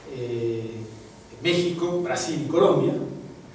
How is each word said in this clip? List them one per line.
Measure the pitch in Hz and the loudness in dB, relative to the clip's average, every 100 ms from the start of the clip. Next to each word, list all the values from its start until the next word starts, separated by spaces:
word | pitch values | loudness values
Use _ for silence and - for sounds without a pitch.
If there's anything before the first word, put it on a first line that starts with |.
| - 127 | -12 -6
eh, | 120 117 117 113 113 110 107 - - - - - | -4 -2 0 -2 -4 -8 -10 -14 -18 -20 -20 -4
México, | 170 175 175 - 175 175 | 2 2 2 0 0 0
Brasil | 170 - - 151 | 0 0 -2 -2
y | 139 | 2
Colombia, | 170 202 - - - - - - - - | 6 6 6 4 0 -4 -8 -14 -16 -18